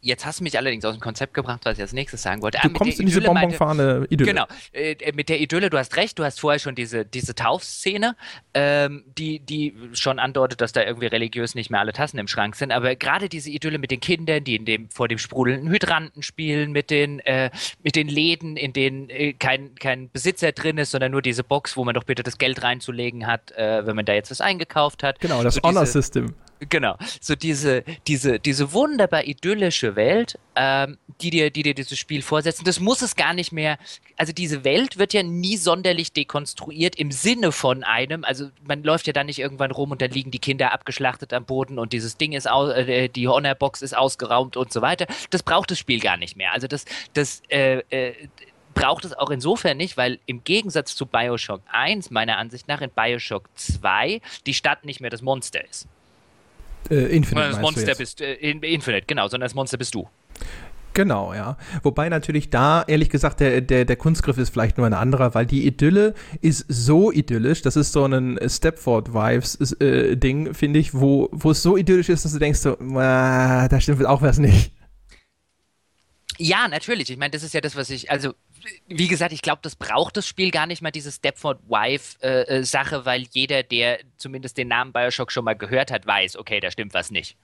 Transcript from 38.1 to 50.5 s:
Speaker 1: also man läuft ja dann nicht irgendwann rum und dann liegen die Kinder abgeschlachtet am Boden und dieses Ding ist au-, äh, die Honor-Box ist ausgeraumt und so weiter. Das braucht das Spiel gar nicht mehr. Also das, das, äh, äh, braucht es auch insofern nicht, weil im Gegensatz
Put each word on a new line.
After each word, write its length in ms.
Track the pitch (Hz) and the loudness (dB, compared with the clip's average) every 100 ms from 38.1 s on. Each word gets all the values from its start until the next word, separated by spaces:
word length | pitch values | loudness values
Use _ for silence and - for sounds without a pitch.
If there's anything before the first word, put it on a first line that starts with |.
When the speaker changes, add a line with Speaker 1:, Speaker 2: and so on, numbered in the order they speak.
| 160 | -6
Speaker 1:
also 260 | 139 127 143 _ 143 | -6 -6 -8 _ -8
man 180 | 147 | -4
läuft 240 | 147 160 - | 0 0 0
ja 60 | |
dann 120 | 143 143 | -2 -4
nicht 140 | 143 | -4
irgendwann 320 | 135 135 135 | -8 -4 -4
rum 200 | 131 139 | -2 -6
und 100 | 139 | -2
dann 100 | 127 | -4
liegen 200 | 127 131 | -4 -6
die 80 | 123 | -6
Kinder 340 | - 135 127 | -4 0 0
abgeschlachtet 600 | - - 127 131 123 139 | 0 -6 -2 -2 -2 -6
am 120 | 123 120 | -6 -4
Boden 340 | 131 117 131 | -4 -4 -6
und 120 | 113 | -6
dieses 240 | 120 113 - | -4 -6 -4
Ding 160 | 151 | -4
ist 140 | 143 117 | -4 0
au-, 200 | 127 143 | 2 2
äh, 400 | 123 127 127 127 | 0 0 0 0
die 180 | 123 123 | -2 2
Honor-Box 540 | 127 143 135 139 - | 2 2 0 -2 -4
ist 140 | 135 120 | -6 0
ausgeraumt 580 | 135 - 117 120 131 127 | 0 0 0 0 0 -4
und 160 | 127 | -4
so 100 | 120 | 0
weiter. 260 | 120 175 175 - - | 0 0 -4 -8 -4
Das 120 | 185 | -4
braucht 280 | - 170 190 | 0 0 0
das 80 | 175 | -6
Spiel 200 | - 120 | -2 0
gar 180 | 104 87 | 0 -2
nicht 180 | 87 98 | -4 -6
mehr. 140 | 95 | -4
Also 140 | 101 127 | -4 -4
das, 180 | 143 - - - | -8 -10 -14 -6
das, 280 | - 143 - _ | -2 -2 -4 _
äh, 300 | 143 135 131 - | 2 2 2 -2
äh, 240 | 135 127 120 143 - - _ _ - | -4 -4 -6 -18 -20 -20 _ _ 0
braucht 300 | 135 147 180 | 0 0 -4
es 80 | |
auch 160 | 147 139 | -6 -4
insofern 480 | 139 135 226 175 139 | -2 0 0 0 -2
nicht, 200 | 180 - | -4 0
weil 220 | 123 127 - | -2 -2 -8
im 180 | 123 | -10
Gegensatz 520 | - | -2